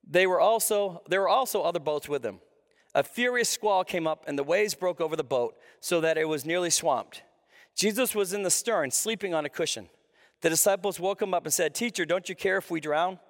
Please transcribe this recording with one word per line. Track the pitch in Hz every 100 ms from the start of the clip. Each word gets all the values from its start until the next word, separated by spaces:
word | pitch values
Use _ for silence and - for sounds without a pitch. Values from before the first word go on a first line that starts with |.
| -
They | 160 185
were | 180
also, | 180 226 - 208 202 165 -
there | 185
were | 190
also | 220 254 202
other | 165 170
boats | 151 147 -
with | 143
him. | 117 90 _ _ _ _ _
A | 139
furious | 139 - 247 247 226
squall | - 208 190
came | 185 180 160
up, | 156 -
and | 143
the |
waves | 139 180 214
broke | - 180 170
over | 160
the | 160
boat, | 135 135 117 - - _
so | - 175
that | 160 160
it | 156
was | 156 139
nearly | 175 175
swamped. | - 165 123 101 - - _ _ - -
Jesus | - 214 214 254
was | 208 190
in | 202
the | 190
stern, | - - 214 139
sleeping | - 220 226 196
on | 160
a | 147
cushion. | - - - 92 _ _ _ _ _
The | 165
disciples | 160 208 196 196 165
woke | 185 196
him | 202
up | 180
and | 156
said, | - 160
"Teacher, | - 233 - 160
don't | 180 180
you |
care | 180 196 190
if | -
we | 165
drown?" | 151 151 175 185